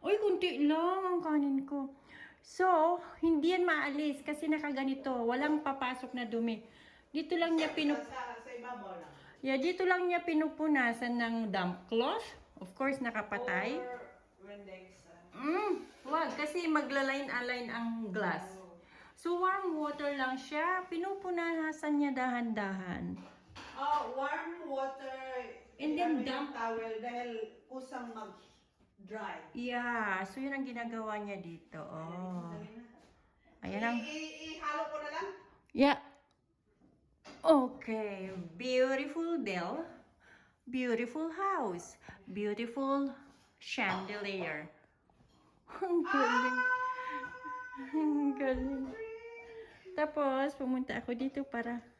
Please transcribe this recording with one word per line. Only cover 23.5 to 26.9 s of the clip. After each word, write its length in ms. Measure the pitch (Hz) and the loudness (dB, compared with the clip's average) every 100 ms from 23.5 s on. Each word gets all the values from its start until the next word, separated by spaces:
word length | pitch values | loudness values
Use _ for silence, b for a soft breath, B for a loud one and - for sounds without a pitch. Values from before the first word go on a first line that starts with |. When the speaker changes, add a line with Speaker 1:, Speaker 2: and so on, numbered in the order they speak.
| - - - | -16 -14 -4
Speaker 2:
Oh, 380 | 294 294 233 | 2 2 2
warm 520 | 262 269 302 320 339 285 | -2 0 -2 -4 -8 -4
water. 760 | 269 269 269 269 262 262 254 233 - - - | -2 -2 -4 -8 -8 -6 -6 -8 -12 -18 -4
Speaker 1:
And 160 | 302 | -2
then 160 | 311 349 | 2 2
Speaker 2:
Ano 40 | 294 | 2
yung 20 | |
Speaker 1:
damp 260 | 240 269 294 | 0 -2 -4
Speaker 2:
towel 420 | 226 226 226 226 | -2 -2 -2 -4